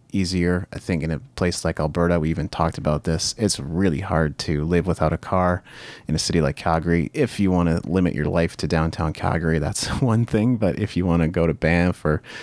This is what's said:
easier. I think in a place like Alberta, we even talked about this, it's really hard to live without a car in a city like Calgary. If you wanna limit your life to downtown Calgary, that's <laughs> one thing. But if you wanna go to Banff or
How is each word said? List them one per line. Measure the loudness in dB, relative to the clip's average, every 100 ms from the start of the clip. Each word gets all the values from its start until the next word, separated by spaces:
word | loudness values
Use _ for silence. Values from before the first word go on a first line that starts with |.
| -6
easier. | -2 0 2 2 0 -4
I | -10
think | -4 -2
in | -2
a | -4 -8 -2
place | -2 0
like | -4 -2
Alberta, | -2 0 2 2
we | 0
even | -2 -4
talked | -2 -2 -2
about | -2 -2
this, | 0 -2 -2 -2
it's | -2 -2
really | -4 0 0 0
hard | -2 0 0 -2
to | -4 -2
live | 2 0 0
without | 0 0
a | -2
car | -2 0 2 0 -4 -18 -18 -14 -4
in |
a | -2
city | 0 2
like | 2 0
Calgary. | 0 0 2 2 0
If | 0 -2 2
you | 2
wanna | 4 4 0
limit | 0 2 2
your | 0 0
life | 0 0 -2
to | -2
downtown | 0 0 0 -4
Calgary, | -2 -2 0 0 0
that's | 0 -4 -4
<laughs> | 0
one | 2 2
thing. | 2 2 2 2
But | 0 0
if | -2 0
you |
wanna | 2 2 2
go | 2 0
to |
Banff | 2 2 4 2 0
or | 0 0 -4 -16